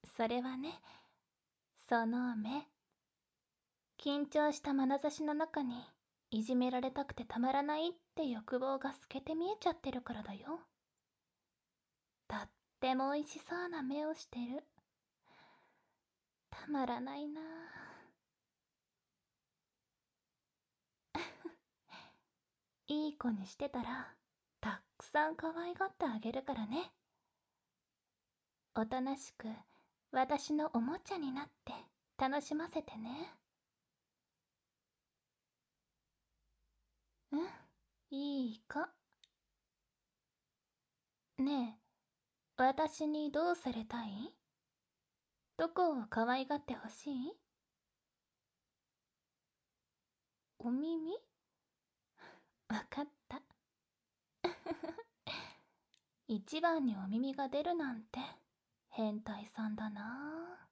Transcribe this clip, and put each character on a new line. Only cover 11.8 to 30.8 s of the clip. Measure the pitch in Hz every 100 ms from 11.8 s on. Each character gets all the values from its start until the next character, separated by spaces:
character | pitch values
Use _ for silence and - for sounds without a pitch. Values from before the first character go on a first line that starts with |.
| _ _ _ _ _
と | 208
っ | - _ _ _
て | 254
も | 262 269
美 | 294
味 | 294
し | 320
そ | -
う | 349 359
な | 339
目 | 262 285 302
を |
し | 320 -
て | 247 240
る。 | 269 - _ _ _ _ _ _ - - - _ _ _ _ _ _ _ _ _
た | - -
ま | 285 254
ら | 240
な | 254 277
い | 294
な | 311 320 320 339 - - - - _ _ _ _ _ _ _ _ _ _ _ _ _ _ _ _ _ _ _ _ _ _ _ _ _ _ _ _ _ _
あ。 | -
<laughs> | - - - - _ _ _ - - _ _ _ _ _ _ _ -
い | 302 302
い | 294
子 | 247
に | 208 190
し | -
て | 285
た | 254
ら、 | 240 254 254 - _ _ _ _
た | 220 - _ _
く |
さ | - 302 311
ん | 320
可 | 320 320
愛 | 349
が | 349 381
っ |
て | - 311
あ | 220
げ | 226
る | 269
か | 269
ら | 247 214
ね。 | 277 370 _ _ _ _ _ _ _ _ _ _ _ _ _ _ _ _ _ _
お | - 220
と | 254
な | 254
し | 269 -
く、 | _ 220 220 - - _ _ _
私 | 262 262 285 -
の | 302 302
お | -